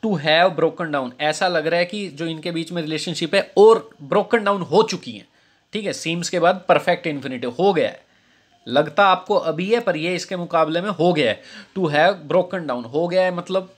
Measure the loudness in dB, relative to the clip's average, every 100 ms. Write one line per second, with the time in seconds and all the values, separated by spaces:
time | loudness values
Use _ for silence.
0 | -2 -2 2 4 4 2 -2 -2 -4 -4
1 | -6 -4 -4 0 0 0 0 0 -2 -4
2 | -10 -8 -8 -6 -6 -6 -6 -6 -6 -6
3 | -6 -6 -2 -2 0 6 8 6 0 _
4 | -2 -2 2 0 0 -2 0 2 2 -2
5 | -8 -16 -18 _ _ _ _ -8 -8 -6
6 | -4 -4 -4 2 2 2 2 2 2 -2
7 | -2 -6 -8 -8 -8 0 2 2 0 -4
8 | _ _ _ _ _ _ -2 0 0 2
9 | 4 2 2 -2 0 -4 0 0 0 -2
10 | -2 -6 -6 -8 -2 0 2 0 -4 0
11 | 2 4 0 -2 -10 -20 -12 -4 0 4
12 | 4 2 0 0 0 -4 -6 -6 -4 -2
13 | 0 2 0 -2 -4 -6 -6